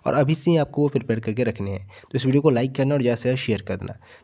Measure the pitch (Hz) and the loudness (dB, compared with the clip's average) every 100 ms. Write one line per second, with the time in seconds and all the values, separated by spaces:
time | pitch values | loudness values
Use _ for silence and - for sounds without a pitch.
0 | - 156 139 160 - 165 147 - 147 135 | -2 2 2 2 2 2 2 0 0 0
1 | - 113 110 110 120 - 98 95 95 - | -2 -2 -2 -2 -2 -2 -6 -8 -10 -20
2 | - 135 131 135 151 120 131 131 135 143 | -8 -2 2 2 4 2 0 0 0 2
3 | 120 117 123 127 - 101 - - 92 - | 2 0 0 -2 0 -2 -2 -8 -8 -12
4 | - - | -18 -20